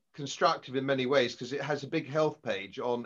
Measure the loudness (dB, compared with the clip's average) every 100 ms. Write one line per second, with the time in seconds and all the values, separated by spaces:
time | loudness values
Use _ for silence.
0 | _ -10 -8 2 2 2 -2 -2 0 2
1 | 4 4 4 0 -6 -4 -2 -4 -2 -4
2 | -2 0 0 0 -4 -4 -4 -6 -2 -2